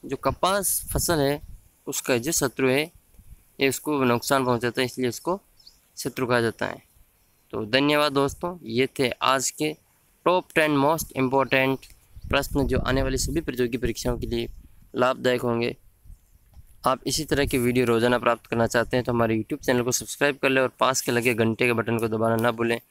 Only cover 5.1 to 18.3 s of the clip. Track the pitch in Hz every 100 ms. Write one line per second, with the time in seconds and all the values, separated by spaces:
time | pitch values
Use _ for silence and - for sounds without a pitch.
5.1 | - - 190 _ _ - _ _ - 139
6.1 | 123 123 123 117 - 101 - _ _ _
7.1 | _ _ _ _ 113 107 127 143 147 147
8.1 | 139 139 - 175 180 110 113 135 - 127
9.1 | - 120 135 127 - 151 151 _ _ _
10.1 | _ - 180 - - 151 147 139 160 -
11.1 | 143 131 135 131 135 131 135 - - _
12.1 | - - 139 139 143 127 127 120 135 135
13.1 | 131 143 143 156 123 123 120 120 110 127
14.1 | 120 117 117 117 - - - - - 123
15.1 | 127 123 123 117 117 120 120 - _ -
16.1 | - _ _ _ - - - - 131 -
17.1 | 135 147 139 139 135 120 123 120 117 120
18.1 | 123 120